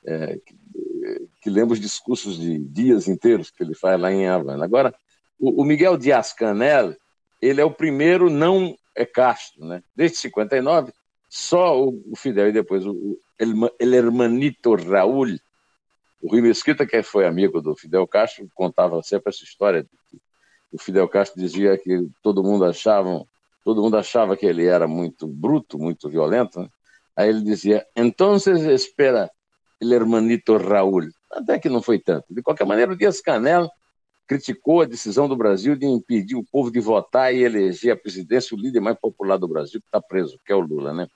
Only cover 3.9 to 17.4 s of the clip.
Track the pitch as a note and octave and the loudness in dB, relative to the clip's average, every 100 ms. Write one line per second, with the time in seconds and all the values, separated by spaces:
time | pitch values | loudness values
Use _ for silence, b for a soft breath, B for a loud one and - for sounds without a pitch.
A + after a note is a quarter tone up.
3.9 | F#2 F2+ G2 F#2+ F#2 C#2 C#2 E2 A#2+ C3 | 0 0 0 0 0 -2 -6 -2 0 0
4.9 | - _ _ _ _ C3+ C3 C#3+ D3+ F#3 | -2 _ _ _ _ -2 0 0 2 2
5.9 | E3+ B2+ B2+ G#2+ - A2+ G#2 C3 D3 G2+ | 2 2 2 0 -4 -2 0 2 2 0
6.9 | D#2 _ _ _ _ B2 C#3 D3+ D3 D#3+ | -4 _ _ _ _ 0 2 0 0 -4
7.9 | C#3 D#3 F3+ F3+ D3 E3 F#3+ F3+ - _ | 2 2 4 2 4 2 2 0 -6 _
8.9 | - A#2+ - B2+ - - _ D#2 F2+ _ | -6 -4 2 2 0 -8 _ -14 -14 _
9.9 | - E3 E3+ A#2 G#2 G#2+ C3+ C3 E3 B2+ | -2 -2 -2 -8 -4 -2 0 2 0 0
10.9 | - _ _ _ - - F3 F3+ C3+ C3+ | -14 _ _ _ -14 -2 2 2 2 0
11.9 | A#2+ - A2 C#3 G2+ G2+ G#2+ G2+ F#2+ F#2+ | -2 -14 -8 -4 0 2 2 -2 -4 -4
12.9 | F#2 G2+ G#2 _ _ A2+ A2 A#2 - B2 | -8 -8 -10 _ _ -4 0 -2 0 2
13.9 | B2+ A#2 A#2+ A#2+ A#2+ C#3+ - A#2+ G#2 E2+ | 4 4 2 0 0 -2 -2 0 0 2
14.9 | G2 F#2+ C3+ B2+ E2+ _ _ _ _ _ | 2 2 0 -2 -4 _ _ _ _ _
15.9 | _ _ _ E2+ A2 A#2 A2 - D3 C3+ | _ _ _ 0 4 4 2 0 -2 0
16.9 | A2+ G#2 G#2 F#2 E2+ | 0 0 0 2 2